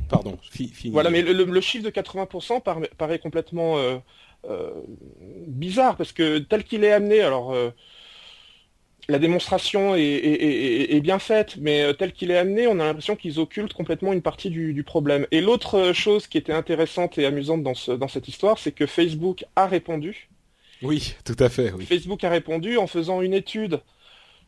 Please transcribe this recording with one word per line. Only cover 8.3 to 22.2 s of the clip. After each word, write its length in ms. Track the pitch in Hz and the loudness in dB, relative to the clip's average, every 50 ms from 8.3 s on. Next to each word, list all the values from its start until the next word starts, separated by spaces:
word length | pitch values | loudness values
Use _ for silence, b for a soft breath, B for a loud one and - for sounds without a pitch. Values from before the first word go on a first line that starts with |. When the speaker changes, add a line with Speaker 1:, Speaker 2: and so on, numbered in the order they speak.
| B B B B B B B B _ _ _ _ _ _ - - | B B B B B B B B _ _ _ _ _ _ -4 -2
Speaker 2:
la 80 | 143 139 | 0 2
démonstration 760 | 160 165 175 180 - - 190 180 - - - 202 196 196 190 | 2 2 2 0 0 0 -2 -2 0 0 0 0 2 2 2
est, 60 | 170 | 2
est, 400 | 151 143 143 131 - 151 151 - | 2 2 0 0 2 2 2 2
est, 400 | 151 151 135 107 135 127 113 131 151 - | 2 0 2 0 0 0 2 0 2 2
est, 40 | 147 | 2
est 40 | 147 | 2
bien 180 | 143 175 190 196 | 2 2 0 0
faite, 380 | - - 220 214 208 - - - | 0 2 2 2 2 0 -4 -4
mais, 220 | 147 151 147 147 | -2 0 2 2
euh, 100 | 147 143 | 2 2
tel 200 | 143 - 190 180 - | 0 0 -2 -4 -4
qu'il 160 | - 185 175 | -4 -2 0
est 80 | 175 175 | 2 2
amené, 280 | 180 196 202 226 247 | 2 2 2 2 2
on 140 | 233 202 170 | 2 2 2
a 40 | 156 | 0
l'impression 300 | 156 156 156 - - 214 | 0 -2 -2 -4 -4 -4
qu'ils 220 | - - 170 143 165 | -4 -6 -4 -2 -2
occultent 360 | 160 - - 208 208 190 - | -2 -2 -2 -6 -6 -6 -6
complètement 400 | - 165 - 160 - 190 196 190 | -6 -4 -4 -4 -2 -2 -2 -2
une 80 | 180 | -2
partie 260 | - 160 - - - 190 | -2 -4 -6 -6 -6 -6
du, 240 | 160 165 165 156 | -6 -4 -4 -4
du 100 | 143 143 | -4 -4
problème. 440 | 139 - - 165 143 143 143 143 139 - | -6 -2 -2 0 2 2 2 2 2 2
Et 120 | 160 160 | 2 2
l'autre, 320 | 180 214 240 - - - - | 4 4 2 2 2 0 2
euh, 180 | 190 185 180 | 4 4 4
chose 340 | 170 - - 214 208 208 - | 2 2 2 2 2 2 0
qui 120 | - - 156 | -2 -2 -2
était 160 | - - 151 | -2 0 -2
intéressante 640 | 160 156 - 165 151 165 151 - 180 175 - - 160 | -2 0 0 0 0 0 0 0 -2 -2 -2 0 0
et 80 | 143 | 0
amusante 360 | 139 143 143 139 151 165 165 | 2 0 0 -2 -2 -2 0
dans 120 | 139 131 123 | 0 -2 -4
ce, 180 | - - 123 | -4 -4 -4
dans 160 | 123 120 135 127 | -2 -2 -2 -4
cette 200 | - 139 - 135 | -4 -6 -8 -10
histoire, 300 | - - 190 208 220 - | -6 0 2 2 2 2
c'est 140 | - 151 | 0 -4
que 140 | - - 147 | -2 -2 -2
Facebook 580 | 139 - 175 170 170 156 151 170 185 180 - - - _ | 0 2 2 2 2 0 -2 -2 -4 -4 -4 -10 -4 _
a 100 | 180 190 | 2 2
répondu. 640 | 180 185 165 - - 165 151 147 190 226 - - _ _ _ _ b b b b b b _ | 2 2 -2 -2 -4 -6 -6 -6 -8 -10 -12 -16 _ _ _ _ b b b b b b _
Speaker 1:
Oui, 320 | 127 139 151 143 - - - - - | -4 -2 -2 -2 -2 -6 -10 -10 -8
tout 120 | - 117 - | -4 2 4
à 100 | 131 120 | 4 4
fait, 240 | - 135 123 101 | 4 2 0 0
oui. 120 | 92 92 98 | -2 -6 -4
Speaker 2:
Facebook 380 | - 175 175 160 180 202 - | -2 -2 -2 -2 -4 -6 -4